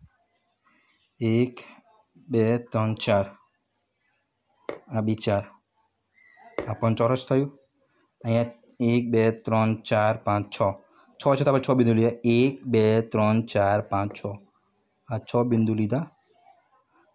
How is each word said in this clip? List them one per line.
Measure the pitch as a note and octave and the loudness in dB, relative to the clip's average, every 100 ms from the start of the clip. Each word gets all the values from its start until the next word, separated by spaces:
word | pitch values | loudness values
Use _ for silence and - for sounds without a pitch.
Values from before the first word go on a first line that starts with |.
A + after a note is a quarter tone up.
| - _ _ _ _ _ _ _ _ _ _ _ | -20 _ _ _ _ _ _ _ _ _ _ _
એક, | A2+ A#2 B2+ B2 - - _ _ _ _ - | -2 0 0 -4 -20 -20 _ _ _ _ -4
બે, | A#2+ A2 A#2+ | 0 2 0
ત્રણ, | A#2+ A2+ A2 | -2 -4 -2
ચાર. | A2 - G2+ G2 - _ _ _ _ _ _ _ _ _ _ _ _ - - - | -2 0 0 0 -8 _ _ _ _ _ _ _ _ _ _ _ _ -16 -16 -8
આ | A2+ | -4
બી | G#2+ | -2
ચાર. | G#2+ - G2+ - - _ _ _ _ _ _ _ _ - - - | -2 0 -2 -4 -16 _ _ _ _ _ _ _ _ -14 -10 -8
આ | |
પણ | G#2+ A2+ | -4 -2
ચોરસ | A2 A#2 B2+ - | 0 0 -2 0
થયું. | C3 C#3 - _ _ _ _ _ _ | -2 -2 -8 _ _ _ _ _ _
અહીંયા | A#2 A2+ A#2+ - _ _ | -2 0 0 -6 _ _
એક, | A#2 A#2+ A#2+ | 0 0 2
બે, | A2+ A2+ | 2 2
ત્રણ, | A2+ - A2 A2 A2 | 0 -2 0 0 -2
ચાર, | - A2 G#2+ A2+ | -2 0 2 0
પાંચ, | - G2+ - | -2 -4 -4
છ. | - G#2 G2 _ _ _ _ | -2 -2 -4 _ _ _ _
છ | C#3+ C#3 | -2 2
છે | |
તો | C#3+ | 2
આપણે | C#3 | 2
છ | C3+ | 2
બિંદુ | B2+ A#2 | 2 4
લઈએ. | A2 A#2 A#2 | 4 2 0
એક, | A#2+ A#2 C3+ C#3 | 2 4 2 0
બે, | B2+ A2+ G#2+ A2 | -2 2 4 2
ત્રણ, | A2+ G#2+ G#2+ A2+ | 0 0 0 0
ચાર, | A2+ G#2 G2 G#2 | 0 0 2 0
પાંચ, | G#2+ G2 G#2 | -2 -4 -4
છ. | - G#2+ G#2 - _ _ _ _ _ - | -6 -10 -12 -18 _ _ _ _ _ -10
આ | A2+ | -10
છ | - A#2+ A#2+ | -4 -2 0
બિંદુ | A#2 A2 | 2 0
લીધા. | G#2+ G#2+ B2 E3+ _ _ _ _ _ _ _ _ _ _ | 0 -2 -2 -6 _ _ _ _ _ _ _ _ _ _